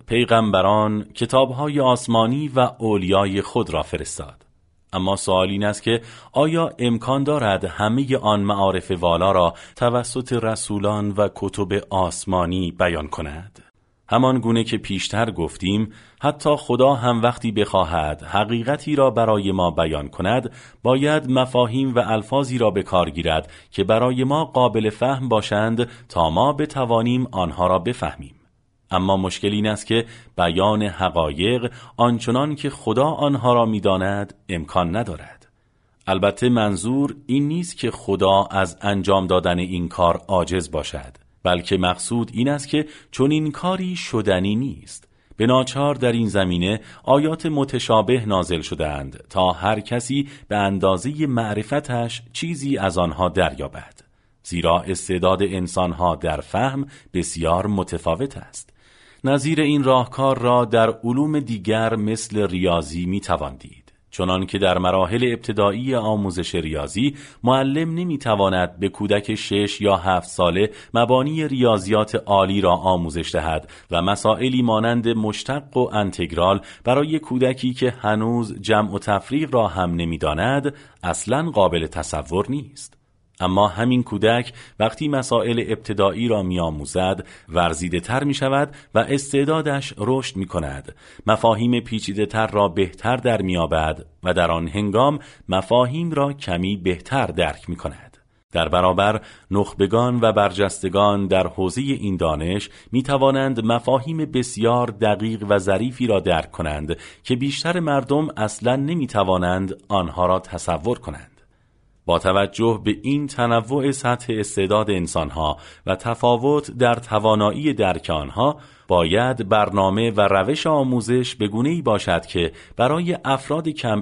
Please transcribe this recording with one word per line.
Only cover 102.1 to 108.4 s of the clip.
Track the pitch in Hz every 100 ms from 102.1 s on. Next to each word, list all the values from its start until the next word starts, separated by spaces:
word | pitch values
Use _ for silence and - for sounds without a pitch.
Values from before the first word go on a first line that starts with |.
| 90
دانش | 82 76 82 98 - - -
می‌توانند | 123 127 139 135 135 135 120 113
مفاهیم | 120 - 131 127 160
بسیار | 151 127 123 - 113 120 120
دقیق | 101 110 101 110 110 101
و | 101
ظریفی | 95 95 123 123 123
را | 101
درک | 87 82 -
کنند | - 80 73 76 82 - -
که | - 127
بیشتر | 139 139 165 180
مردم | 160 139 131 143 156
اصلاً | -